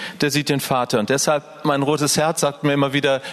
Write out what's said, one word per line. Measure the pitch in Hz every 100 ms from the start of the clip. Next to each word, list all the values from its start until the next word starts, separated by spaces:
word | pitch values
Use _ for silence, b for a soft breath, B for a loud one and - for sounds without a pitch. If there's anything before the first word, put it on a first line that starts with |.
| B -
der | 147
sieht | 147 139
den | 139
Vater.“ | - 127 123 120
Und | 104
deshalb, | 135 - 147 - -
mein | 151 139
rotes | 139 147 147 -
Herz | 156 170
sagt | 147 143
mir | 147
immer | 143 139
wieder, | 139 139 135 B